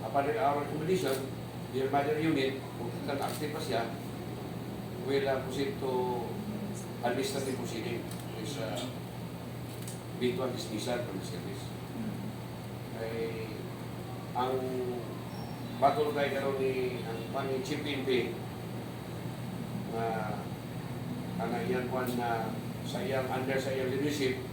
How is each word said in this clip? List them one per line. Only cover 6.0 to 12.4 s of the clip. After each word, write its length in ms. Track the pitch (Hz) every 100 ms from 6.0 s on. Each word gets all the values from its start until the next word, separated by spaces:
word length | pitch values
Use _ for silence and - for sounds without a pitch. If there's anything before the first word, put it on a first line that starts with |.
| 123 123 - - - - - - - -
administrative 560 | 120 127 131 135 135 123
proceeding. 420 | - 117 120 120 175 - - 113
Is, 180 | 110 -
ah, 180 | 110 123 123 120 - - - - - - - - - - - -
eventual 320 | 123 117 -
dismissal 480 | 113 - 110 127 120 -
from 160 | -
the 60 | -
service. 340 | 87 - - - - - - 110 - - -